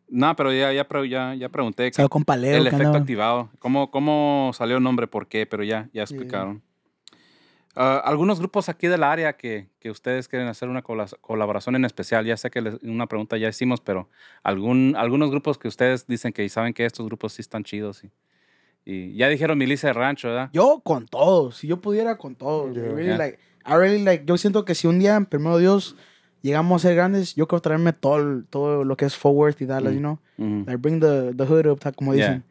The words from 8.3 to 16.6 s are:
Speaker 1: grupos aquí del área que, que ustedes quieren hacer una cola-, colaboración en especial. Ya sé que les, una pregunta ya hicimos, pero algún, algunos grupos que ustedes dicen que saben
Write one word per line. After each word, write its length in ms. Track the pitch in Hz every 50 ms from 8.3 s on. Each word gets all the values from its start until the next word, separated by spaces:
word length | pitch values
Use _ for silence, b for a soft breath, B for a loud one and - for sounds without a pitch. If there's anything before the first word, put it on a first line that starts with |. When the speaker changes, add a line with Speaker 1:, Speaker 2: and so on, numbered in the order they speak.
| 208 165
Speaker 1:
grupos 300 | 175 185 - 208 - -
aquí 180 | 165 - - 175
del 160 | 180 165 151
área 300 | 139 156 165 160 151 139
que, 360 | - - 120 110 104 98 - _ _
que 120 | - 113
ustedes 360 | 104 - - 127 127 131 123 -
quieren 200 | - 127 123 120
hacer 200 | 110 - 127 123
una 140 | 127 127
cola-, 260 | - - 113 110 104 98 - -
colaboración 540 | _ - 113 110 107 104 104 101 - 123 127
en 100 | 131 127
especial. 400 | 117 - - 107 - 120 110 110
Ya 100 | 113 113 -
sé 120 | - 120
que 120 | - 123
les, 140 | 113 107 110 - -
una 240 | 117 113 117 117 -
pregunta 300 | - 107 110 - 117 110
ya 120 | 110 110
hicimos, 320 | 107 - 131 127 123 113
pero 280 | - - 95 92 87 b b b b b b b -
algún, 520 | 98 98 95 101 117 127 131 131 131 156 98
algunos 320 | 113 120 127 143 151 143
grupos 280 | 135 151 - 151 139 -
que 100 | - 113
ustedes 400 | - - 123 127 131 127 - -
dicen 260 | 120 110 - 120 -
que 140 | - 104 98
saben 240 | - 113